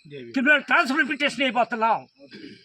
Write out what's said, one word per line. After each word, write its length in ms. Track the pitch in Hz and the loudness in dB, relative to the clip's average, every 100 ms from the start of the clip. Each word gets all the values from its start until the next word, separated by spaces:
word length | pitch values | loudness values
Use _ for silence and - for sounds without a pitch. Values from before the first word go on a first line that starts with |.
| 151 | -18
క్రిమినల్ 540 | 143 120 - 269 294 | -16 -8 -2 4 2
ట్రాన్స్ఫర్ 480 | - 294 285 285 277 | 4 2 2 0 0
పిటిషన్ 320 | 285 285 - | 0 -2 0
అయిపోతున్నాం. 640 | 262 240 220 233 226 - - _ 277 - 285 - | 0 0 -2 0 0 0 -2 _ -20 -20 -18 -20